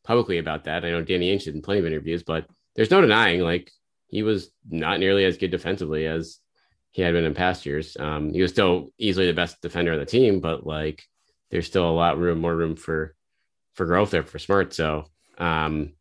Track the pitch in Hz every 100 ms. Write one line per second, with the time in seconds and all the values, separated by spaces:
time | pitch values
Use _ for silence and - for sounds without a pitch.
0 | - 117 107 87 80 78 76 82 85 85
1 | 80 92 87 98 80 76 76 101 85 78
2 | 80 85 - 80 - _ _ - 110 190
3 | 151 107 110 87 85 87 - _ _ _
4 | _ 104 107 104 - _ - 82 80 92
5 | 95 98 95 85 92 87 - 98 80 78
6 | 80 80 80 - _ _ _ _ _ -
7 | 87 85 82 76 90 90 71 73 80 -
8 | 73 76 76 85 92 101 95 87 73 -
9 | 107 92 90 85 87 - 85 87 85 80
10 | 71 117 123 98 82 78 76 76 78 76
11 | - _ _ _ _ - 82 98 85 82
12 | 85 73 87 82 85 82 82 80 - 80
13 | 78 - _ _ _ _ _ - 85 87
14 | 101 87 76 78 - 98 92 - 80 78
15 | 76 _ _ - 85 80 78 78 73 -